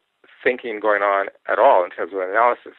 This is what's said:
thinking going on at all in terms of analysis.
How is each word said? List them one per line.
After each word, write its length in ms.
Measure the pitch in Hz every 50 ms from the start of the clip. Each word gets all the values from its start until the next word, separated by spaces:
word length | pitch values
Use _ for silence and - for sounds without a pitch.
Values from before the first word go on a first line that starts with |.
| _ _ _ _ _ _ - _
thinking 380 | - 135 127 123 - 120 107 107
going 220 | 101 107 104 101
on 240 | 101 101 98 98 98 - - _ _ -
at 120 | 98 95
all 240 | 113 139 123 95 90
in 60 | 95
terms 220 | - - 101 85
of 60 | 98 95
analysis. 540 | 92 92 98 113 120 123 120 - _ - -